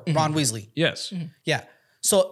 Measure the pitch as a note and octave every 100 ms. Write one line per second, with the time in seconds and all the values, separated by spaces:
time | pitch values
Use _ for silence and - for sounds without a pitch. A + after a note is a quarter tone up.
0 | E3+ D#3 D#3 D#3 C3 A2+ G#2 D3 D#3+ -
1 | - F3+ E3 - E3 C3+ - _ _ _
2 | - G3 F#3